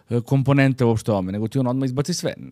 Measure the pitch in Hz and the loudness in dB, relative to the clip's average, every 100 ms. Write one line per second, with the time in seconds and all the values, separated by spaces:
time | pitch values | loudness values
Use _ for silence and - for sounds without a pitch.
0 | _ 120 113 135 135 139 135 127 120 113 | _ -4 0 0 2 4 4 4 2 2
1 | - 101 92 104 110 135 123 131 135 127 | 0 0 0 -4 -2 -2 -2 -2 -2 -4
2 | 147 170 147 - 67 | -4 -4 -4 -6 -12